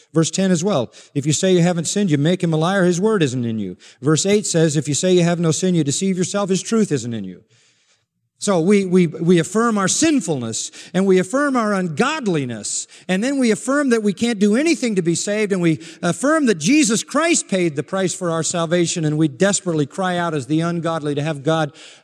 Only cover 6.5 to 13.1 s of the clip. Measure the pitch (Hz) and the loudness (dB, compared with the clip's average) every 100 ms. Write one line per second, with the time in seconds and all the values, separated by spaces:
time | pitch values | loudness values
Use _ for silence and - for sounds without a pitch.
6.5 | 185 - 226 202 143 120 113 95 87 _ | -2 0 0 2 0 -4 -8 -10 -14 _
7.5 | _ _ _ _ _ _ _ _ - - | _ _ _ _ _ _ _ _ -10 -2
8.5 | 185 165 208 190 185 170 - 165 175 151 | 0 2 2 4 2 2 0 2 2 2
9.5 | 214 233 214 185 - 311 285 180 143 117 | 0 0 2 0 0 2 2 0 -4 -4
10.5 | 110 - - - 180 196 185 180 262 294 | -8 -10 -14 -6 0 4 4 2 0 0
11.5 | 254 214 196 180 147 262 311 220 160 127 | 0 0 0 -2 -2 -2 -2 -2 -2 -4
12.5 | 113 101 - - - - | -8 -8 -8 -10 -12 -4